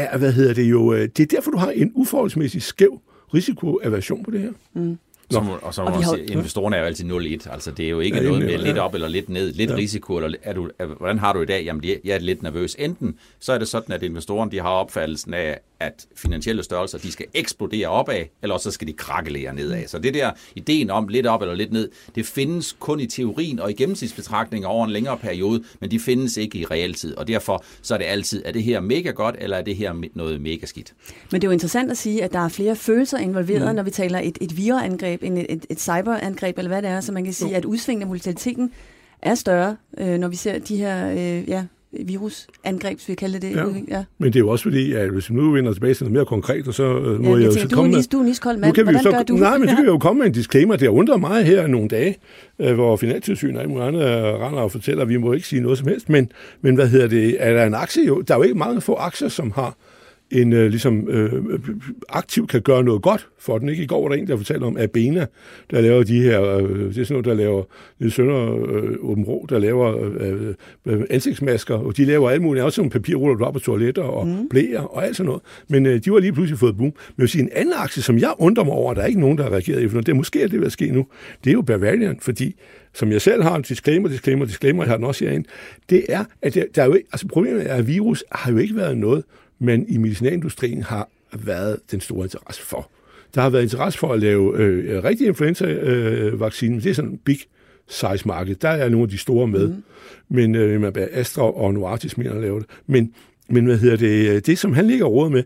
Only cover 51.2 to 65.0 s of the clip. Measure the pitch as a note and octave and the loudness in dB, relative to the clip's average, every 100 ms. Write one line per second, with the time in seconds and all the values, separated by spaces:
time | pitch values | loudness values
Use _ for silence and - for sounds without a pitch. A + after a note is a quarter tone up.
51.2 | D#3+ A3 E3 F#3+ D#3+ B2 G#2+ A2+ E3+ F#3+ | 2 4 6 6 4 2 0 0 0 -2
52.2 | - - - - C#3 A#2+ A#2+ G#2+ A2+ - | -10 -20 -16 -2 2 4 4 4 2 -2
53.2 | - - C#3 A#2+ D3 C3 B2 E3 C#3 A#2 | -2 -2 -2 -4 -4 -4 -2 0 2 2
54.2 | G#2+ G#2+ B2 D3 G#2+ A2 - D#2 A#2 B2 | 0 -2 -4 -2 -2 -2 -2 0 0 0
55.2 | A#2+ C#3+ - C3 A#2+ C3 C#3 A#3+ - D3 | 2 0 -2 -2 0 0 0 -2 2 2
56.2 | B2 - - - C3+ B2+ C3 C3 A#2+ A2+ | 2 -4 -20 -2 4 6 6 6 6 4
57.2 | A2+ A#2 A#2 A#2 A2 A2 E3+ E4 C#4 C#3 | 4 2 4 4 4 2 0 2 4 2
58.2 | - B2 F#3+ A3 F#3 A#3+ - - E3 - | 4 4 4 2 -2 -2 0 -2 -2 -4
59.2 | C#4+ - B2 A#2 B2 - _ - - _ | -6 -4 -4 -2 -4 -6 _ -20 -20 _
60.2 | - B2 A#2+ A#2 A2 A2+ C3 G#2+ - A#2 | -2 4 6 6 4 4 2 2 0 0
61.2 | G#2+ B2+ A3 B2 - G#3+ C3 - - D3 | 2 0 -2 -4 -6 -10 -10 -14 -8 -6
62.2 | - - A3 B2 A#2+ B2+ B2 G#2+ E3+ G#3 | -4 -2 0 0 4 4 4 2 2 0
63.2 | - _ - A2 C#3+ D#3 C#3+ D#3 C#3+ C#3+ | -4 _ -4 -2 -2 -4 -2 -2 0 -2
64.2 | F#3+ A#2+ G2+ - B2 A#2 G#2+ A2+ | -2 -2 -2 -4 -2 -2 0 2